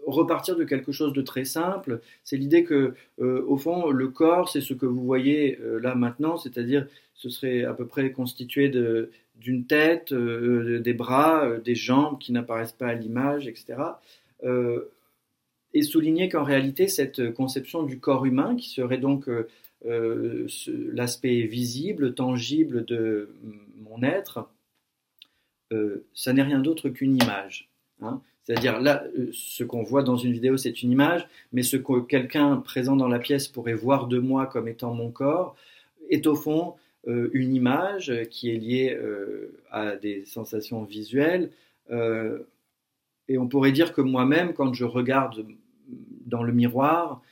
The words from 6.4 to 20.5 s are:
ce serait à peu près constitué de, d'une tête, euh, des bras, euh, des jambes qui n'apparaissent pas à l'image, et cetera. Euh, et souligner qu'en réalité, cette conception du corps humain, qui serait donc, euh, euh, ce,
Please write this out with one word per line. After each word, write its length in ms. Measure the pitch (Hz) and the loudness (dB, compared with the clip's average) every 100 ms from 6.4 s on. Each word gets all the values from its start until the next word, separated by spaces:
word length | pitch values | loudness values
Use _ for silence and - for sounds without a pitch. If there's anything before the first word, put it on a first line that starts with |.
| 135 123 120 143 139 - _ | -6 -6 0 0 0 -12 _
ce 140 | _ 123 | _ -12
serait 360 | - 127 123 | -6 -2 0
à 100 | 120 | -2
peu 120 | 113 120 | -4 -6
près 260 | - 135 | -2 -2
constitué 560 | 131 123 - 123 143 139 | -2 -6 -6 -6 0 2
de, 420 | 123 117 113 113 _ _ | 2 2 0 -2 _ _
d'une 300 | 117 120 127 123 | _ -4 -4 0
tête, 460 | 151 156 165 - | 2 4 2 0
euh, 680 | 131 120 117 120 120 117 117 | -2 0 0 2 2 2 -2
des 160 | 117 | 0
bras, 500 | 117 117 131 151 160 | -2 2 4 6 4
euh, 140 | 135 113 | 2 -2
des 160 | 117 | -2
jambes 460 | 113 110 135 151 139 | -2 2 4 4 -2
qui 100 | - | -4
n'apparaissent 400 | 120 120 113 113 | -4 -2 -4 -6
pas 160 | - 123 | -6 -4
à 80 | |
l'image, 540 | 117 110 117 139 147 131 | -4 -4 -2 0 -2 -6
et 60 | 117 | -12
cetera. 440 | - 123 165 - _ _ _ - | -12 -6 -6 -8 _ _ _ -8
Euh, 480 | 127 127 120 123 - _ _ _ _ _ _ _ _ | -2 0 0 -2 -6 _ _ _ _ _ _ _ _
et 80 | 151 | 0
souligner 460 | 147 160 156 160 185 | 4 2 4 2 2
qu'en 160 | 170 | 0
réalité, 420 | 139 135 135 135 190 | 2 2 2 2 0
cette 480 | - 135 - 120 | 2 -2 -2 -4
conception 480 | 117 131 - - 170 | -2 -4 -4 -6 -6
du 160 | 147 127 | -6 -4
corps 280 | - 131 135 | 0 2 2
humain, 280 | 127 180 | 2 2
qui 140 | 240 - | -2 -4
serait 300 | - 123 127 | -4 -2 0
donc, 300 | 135 139 135 | 0 0 0
euh, 200 | 117 113 _ - _ 117 | -4 -4 _ -20 _ -4
euh, 580 | 117 113 117 117 120 | 0 0 0 -2 -4
ce, 240 | 120 | -8